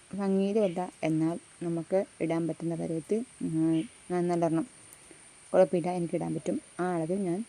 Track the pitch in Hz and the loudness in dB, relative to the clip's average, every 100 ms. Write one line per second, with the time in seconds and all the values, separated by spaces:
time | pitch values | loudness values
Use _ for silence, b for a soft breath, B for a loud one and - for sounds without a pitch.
0 | - 190 196 190 196 214 196 175 180 - | -12 -4 0 2 2 2 2 0 -6 -4
1 | 160 156 160 170 - - 170 165 160 190 | 0 2 2 -2 -10 -8 -4 -4 0 0
2 | 208 - 165 165 165 160 165 165 170 160 | 0 -4 -2 0 -2 -2 -4 -4 -4 -4
3 | - 214 254 - 175 160 160 160 - - | -2 -2 -2 -8 -4 0 2 2 -2 -12
4 | - 175 175 170 170 165 - - - - | -6 -2 0 2 2 0 -2 -10 -20 -20
5 | B B B B - 196 185 180 170 180 | B B B B 0 4 4 4 0 -2
6 | 165 170 170 160 - 247 - - 180 170 | -2 -2 -2 -4 -4 -4 -6 -6 -2 -2
7 | 160 190 185 180 | -2 -2 -2 -2